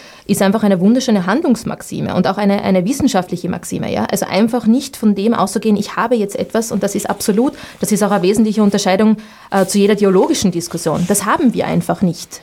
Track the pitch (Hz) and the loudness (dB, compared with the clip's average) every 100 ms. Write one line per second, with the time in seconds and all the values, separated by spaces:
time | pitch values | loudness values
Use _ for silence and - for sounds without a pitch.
0 | - - - 202 196 208 208 190 190 247 | -12 -12 -4 0 2 2 2 2 4 2
1 | 247 214 180 226 339 240 - - - - | 2 0 0 0 2 0 -2 -10 -10 -8
2 | - 95 180 190 208 202 - 185 180 277 | -4 -2 0 0 0 0 0 0 0 0
3 | 277 190 180 175 175 180 - 180 - - | 0 0 -2 -6 -6 -8 -8 -8 -4 -4
4 | - 208 - 185 220 240 226 240 294 - | -2 -2 -2 0 0 0 2 0 0 -2
5 | 214 202 202 233 196 220 220 208 208 - | 0 2 0 0 0 -2 0 0 -2 -4
6 | 226 247 202 - 185 220 226 214 202 - | -2 0 -2 -4 -4 -2 -2 -2 -2 -4
7 | - - - 202 269 - - - 190 202 | -4 -6 -2 0 0 -2 -16 -8 -2 0
8 | 202 202 180 208 220 214 208 202 190 190 | 2 2 2 2 2 4 2 2 0 2
9 | 214 214 - - - 196 190 202 196 208 | 4 2 -2 -20 -4 -2 0 2 2 4
10 | 202 180 285 311 190 170 165 165 165 151 | 4 4 2 2 0 -2 -6 -6 -2 -2
11 | 175 202 196 311 277 - 120 170 - 170 | 0 0 0 2 2 2 -2 -2 -2 0
12 | 180 160 - - | 0 -2 -10 -12